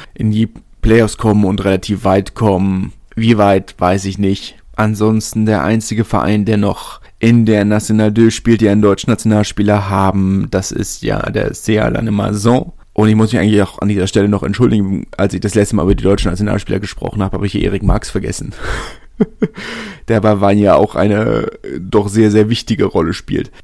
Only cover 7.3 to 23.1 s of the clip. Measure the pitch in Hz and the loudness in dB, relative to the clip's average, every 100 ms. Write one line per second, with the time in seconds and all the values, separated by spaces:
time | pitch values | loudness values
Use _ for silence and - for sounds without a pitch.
7.3 | 117 110 107 104 107 - 107 107 104 113 | 4 4 2 2 0 0 2 2 4 4
8.3 | - - 113 110 101 104 98 - 110 110 | 2 0 2 2 4 4 2 0 -2 0
9.3 | 107 104 - 101 104 98 95 98 98 95 | 0 0 -2 0 0 0 0 0 0 0
10.3 | 95 - 92 92 - - - 110 - - | 0 -2 -4 -4 -6 -8 -6 -4 -4 -4
11.3 | - - - - 107 113 113 113 104 101 | -4 -4 -4 -2 0 0 -2 -2 -2 -2
12.3 | 104 110 127 - - - - 107 107 110 | 0 2 2 0 -12 -8 0 2 4 2
13.3 | 110 101 104 95 - 101 101 92 107 101 | 2 2 2 0 -2 -2 -2 0 2 2
14.3 | 101 65 101 120 110 98 95 - - 98 | 0 -2 0 2 2 0 -4 -6 -2 -2
15.3 | 95 104 104 104 104 87 98 92 101 92 | -2 -2 0 0 2 2 2 2 0 0
16.3 | 90 101 98 - 95 101 - - - 98 | -2 -2 -4 -4 -6 -6 -8 -8 -4 -4
17.3 | - 101 107 - - - 92 - 98 95 | -4 -4 -2 -2 0 0 0 -2 -6 -6
18.3 | 104 - - - - - - - - 220 | -8 -10 -10 -8 -8 -10 -16 -12 -6 -6
19.3 | - - - - 226 220 190 - 113 107 | -4 -6 -6 -14 -14 -16 -12 -4 0 2
20.3 | 104 101 104 101 80 95 - 98 104 110 | 2 2 4 4 4 2 0 0 0 0
21.3 | 110 - - - 69 92 107 101 104 107 | -2 -4 -10 -12 -12 -2 0 0 2 4
22.3 | 104 107 117 - 113 - 92 82 | 4 2 0 -4 -2 -2 0 -2